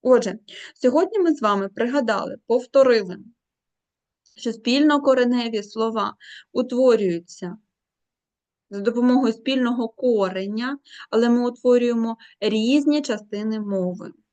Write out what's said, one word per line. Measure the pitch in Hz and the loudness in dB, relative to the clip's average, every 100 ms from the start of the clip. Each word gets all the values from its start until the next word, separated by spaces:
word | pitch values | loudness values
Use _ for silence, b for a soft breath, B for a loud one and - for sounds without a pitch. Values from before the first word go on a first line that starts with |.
Отже, | 254 247 202 202 _ B B _ | 4 2 2 -8 _ B B _
сьогодні | 254 285 381 440 | 2 2 0 0
ми | 339 285 | 0 0
з | |
вами | 214 202 196 | 0 0 -4
пригадали, | - 240 285 226 208 - - _ | -6 -2 -2 -2 -4 -6 -12 _
повторили, | 240 240 277 269 226 185 180 - _ _ _ _ _ _ _ _ _ _ - | -4 2 4 4 4 0 -12 -18 _ _ _ _ _ _ _ _ _ _ -8
що | 233 | -8
спільнокореневі | 220 247 262 302 285 277 254 247 247 233 220 | -4 0 2 4 4 2 2 2 0 -2 -6
слова | 202 220 220 220 202 - B B B | -8 -4 -4 -4 -6 -10 B B B
утворюються | - 254 247 262 220 196 170 - - 180 - _ _ _ _ _ _ _ _ _ _ _ | -4 -2 2 4 4 2 -4 -8 -14 -12 -12 _ _ _ _ _ _ _ _ _ _ _
за | 202 | -4
допомогою | 202 233 247 254 247 | -4 0 2 2 2
спільного | 226 - 269 240 240 226 | -2 -4 -2 0 -2 -6
кореня, | - 254 220 190 190 196 214 247 277 B B B | -2 0 2 0 -2 -6 -6 -6 -8 B B B
але | 220 240 | 0 2
ми | 240 240 | 2 0
утворюємо | 240 247 247 240 233 226 226 b _ | -2 2 2 2 -2 -4 -8 b _
різні | 214 214 226 294 285 294 | -2 0 2 2 2 0
частини | 294 214 208 208 214 220 | -2 -8 -6 -8 -6 -6
мови | 208 196 180 180 170 - _ | -4 -4 -4 -6 -14 -18 _